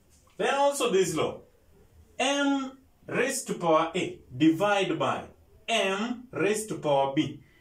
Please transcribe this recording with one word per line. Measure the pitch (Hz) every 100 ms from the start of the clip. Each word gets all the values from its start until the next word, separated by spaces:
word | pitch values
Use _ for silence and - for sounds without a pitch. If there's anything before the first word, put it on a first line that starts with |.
| _ _ _ -
Then | 240
also | 277 285 277 247
this | 185 165
law, | 156 120 - - _ _ _ _ - - -
M | 262 285 277 277 262 - _ _ -
raised | 190 262 262 -
to |
power | 180 170 156 160
A | 185 - - -
divided | 127 160 156 208 202 175 151
by | 131 101 - - _ _ -
M | 226 196 196 240 254 -
raised | 147 185 214 -
to | 156
power | 147 139 139
B | 156 123 - - _